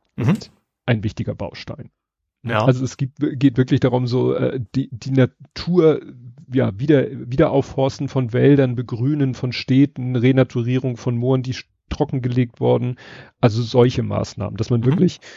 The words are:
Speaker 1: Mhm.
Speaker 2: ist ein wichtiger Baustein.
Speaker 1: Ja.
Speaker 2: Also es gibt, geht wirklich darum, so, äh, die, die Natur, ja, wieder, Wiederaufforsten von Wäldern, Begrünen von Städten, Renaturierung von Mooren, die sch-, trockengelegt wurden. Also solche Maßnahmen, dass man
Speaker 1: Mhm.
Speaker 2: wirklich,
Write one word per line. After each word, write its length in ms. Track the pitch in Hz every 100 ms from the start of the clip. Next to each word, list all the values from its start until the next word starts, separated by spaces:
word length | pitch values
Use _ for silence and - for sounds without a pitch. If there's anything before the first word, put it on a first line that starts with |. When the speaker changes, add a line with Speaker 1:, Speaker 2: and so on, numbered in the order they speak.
| _ -
Speaker 1:
Mhm. 140 | 117
Speaker 2:
ist 220 | 208 - _ _ _ -
ein 160 | 113
wichtiger 320 | 104 - 107
Baustein. 560 | 107 98 - - - - _ _ _ _ _
Speaker 1:
Ja. 200 | 117 110
Speaker 2:
Also 200 | 123 127
es 120 | 127 -
gibt, 220 | 135 -
geht 360 | 143 135 139 127
wirklich 240 | 127 131
darum, 260 | 131 127 123
so, 260 | 127 123
äh, 280 | 135 127 135 110
die, 140 | 131 -
die 180 | 117 131
Natur, 880 | 131 123 - - - 170 175 156 131 - - 123 120 -
ja, 260 | 127 117 98
wieder, 260 | 143 143 127
Wiederaufforsten 960 | 127 123 135 185 139 - - 135 - 139
von 240 | 135 120
Wäldern, 440 | 123 131 143 131 123
Begrünen 580 | 117 110 131 151 135
von 160 | 123 127
Städten, 600 | - - 131 143 - 127
Renaturierung 840 | 123 127 131 - 123 120 131 131 120
von 200 | 127 120
Mooren, 260 | 123 131
die 120 | 127
sch-, 120 | - - _ _
trockengelegt 720 | - 147 135 123 123 120 -
wurden. 340 | 123 123 123 127 - - - _
Also 200 | 123 110
solche 440 | 117 127 123 123
Maßnahmen, 520 | 107 101 107 - 101 107
dass 140 | 110
man 100 | 120
Speaker 1:
Mhm. 40 | 123
Speaker 2:
wirklich, 320 | 156 175 - -